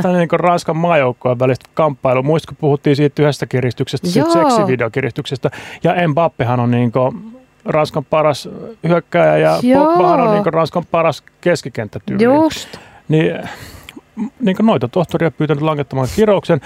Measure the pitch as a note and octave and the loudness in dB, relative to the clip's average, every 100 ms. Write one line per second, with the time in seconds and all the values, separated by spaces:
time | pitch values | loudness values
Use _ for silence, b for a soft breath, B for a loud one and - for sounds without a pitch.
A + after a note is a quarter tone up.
0 | F3+ F3+ E3 E3 F3 F3 - D#3+ E3+ D#3+ | 2 0 0 0 2 0 -2 -2 2 2
1 | B2+ - B2 B2 C3 B2 - - D#3 C3 | 2 0 -2 0 0 -2 -4 -2 -2 0
2 | C3+ B2+ C3+ D#3+ - - D3+ C#3+ D3 C#3 | 0 0 2 -2 -2 -4 0 0 2 2
3 | D3 - D3 C3+ C3 C3 B2 - C3 C#3 | 2 2 0 0 -4 -2 -2 -4 -6 -4
4 | F3+ G#3+ D#4+ E4+ D4+ A#3 G3+ B2 A#2 C3+ | -2 0 2 2 2 2 2 0 -2 -2
5 | B2 - - C3 G3+ B B B G#3+ F3+ | -4 -6 -8 -4 -4 B B B 0 2
6 | E3+ C#3+ E3 - A#2+ B2 A#2+ A#2+ A#2+ C3 | 0 2 0 0 -2 0 2 2 2 0
7 | C3 F3 A3 B3 _ _ G#3+ D#3 D3+ D#3+ | -2 -4 -16 -20 _ _ -4 -2 0 -4
8 | C3 D#3 D3+ C3+ - - G3+ A3+ D#3+ E3+ | -2 0 0 0 -8 -16 -16 -6 0 0
9 | - E3+ D#3 D#3 D#3 E3 B3 C4+ D4+ F4 | 0 2 2 4 2 2 2 4 4 4
10 | F4+ D4+ A3+ G#3 F#3 D#3+ D#3+ F3 D#3+ E3+ | 2 2 2 0 0 -2 -2 -4 -4 0
11 | E3 - - _ F3 D#3+ C#3 B2 G#2+ - | 0 -2 -10 _ -2 -2 -4 -8 -8 -10
12 | - G3 A#3 D4 D#4+ - - B B B | -6 0 2 4 2 -2 -14 B B B
13 | - D#3 - - - B B B B B | -2 0 0 -4 -12 B B B B B
14 | _ G#3+ G#3+ - G3+ F#3+ A3 D#3 A#2+ F#3 | _ -10 -10 -4 -2 2 2 2 0 -2
15 | D#3+ D#3+ E3 - D3+ D3 D#3 D3 C#3+ C3 | -2 -2 -2 -2 -2 -2 -2 -4 -4 -4
16 | B2+ - G#3+ F#3 - D#3 | -2 0 2 2 0 -2